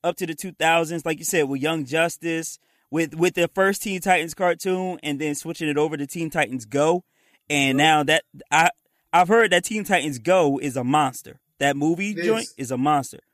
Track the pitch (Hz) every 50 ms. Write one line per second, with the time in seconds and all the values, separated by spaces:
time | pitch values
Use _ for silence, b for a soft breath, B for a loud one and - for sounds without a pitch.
0 | - 170 175 - 185 156 160 - - 190 - _ 156 160 - 170 165 151 175 165
1 | - 165 160 - 165 - - 170 147 135 139 135 135 156 165 160 143 123 143 160
2 | 165 170 - - - 170 165 160 160 - - _ _ _ _ _ _ _ - 160
3 | 165 147 143 160 170 180 - 180 170 165 _ 196 190 190 202 - - 214 190 185
4 | - 196 185 170 160 165 - - 190 175 175 165 - 190 185 185 185 185 180 -
5 | - 151 143 135 156 151 147 - - 160 165 - 170 151 143 147 151 160 156 143
6 | 143 135 - 170 165 156 - 165 147 104 127 131 110 107 - 139 147 160 180 180
7 | - _ _ _ _ _ _ _ _ _ 147 143 139 135 131 139 147 160 156 151
8 | 143 135 156 160 - _ _ - - _ 143 156 165 175 - _ _ _ _ _
9 | _ _ - 175 185 170 220 233 226 196 180 175 175 - 214 214 202 - 196 170
10 | 135 156 139 120 110 170 185 190 165 143 139 135 143 143 120 131 120 123 143 151
11 | 147 131 127 - - - - _ _ _ _ _ 139 143 139 139 143 160 170 165
12 | 196 208 214 165 175 214 220 220 226 - - - 131 117 131 123 131 151 151 143
13 | 135 - - - _ _